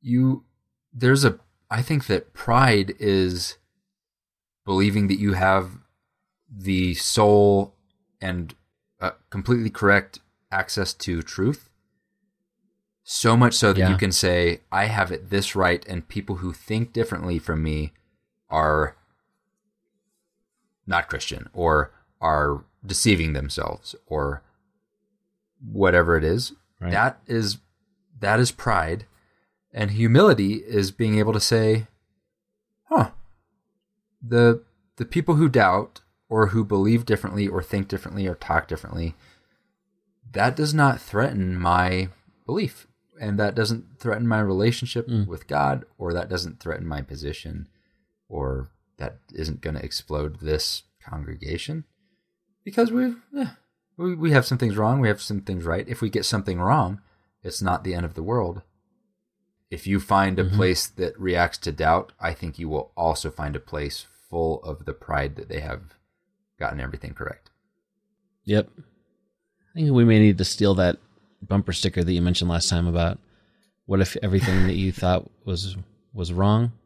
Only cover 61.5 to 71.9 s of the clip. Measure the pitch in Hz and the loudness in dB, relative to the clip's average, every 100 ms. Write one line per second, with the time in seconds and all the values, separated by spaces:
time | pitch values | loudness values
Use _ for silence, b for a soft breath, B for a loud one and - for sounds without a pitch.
61.5 | - - 73 78 85 - _ 82 82 82 | -2 -10 -4 0 0 0 _ -8 -6 -10
62.5 | - 82 76 60 - 82 76 80 73 76 | -10 -6 -6 -8 -4 -2 -2 -6 -8 -8
63.5 | 73 - 76 71 - - _ _ 85 82 | -8 -10 -10 -8 -10 -16 _ _ -4 -4
64.5 | 76 - 73 80 71 - 71 71 71 - | -4 -8 -12 -12 -14 -8 -6 -6 -8 -12
65.5 | 78 73 - - _ _ _ _ _ _ | -10 -10 -12 -14 _ _ _ _ _ _
66.5 | _ 67 73 64 - - - - - _ | _ -8 -8 -10 -10 -14 -12 -12 -12 _
67.5 | _ _ _ _ _ _ _ _ _ - | _ _ _ _ _ _ _ _ _ -2
68.5 | 104 104 - - _ _ _ _ _ _ | -2 -2 -8 -20 _ _ _ _ _ _
69.5 | _ _ 165 156 131 117 110 107 92 92 | _ _ -2 2 6 6 8 8 6 0
70.5 | - 101 92 90 - _ _ _ _ - | 0 2 4 2 0 _ _ _ _ -2
71.5 | 101 98 87 98 | -2 0 -2 -4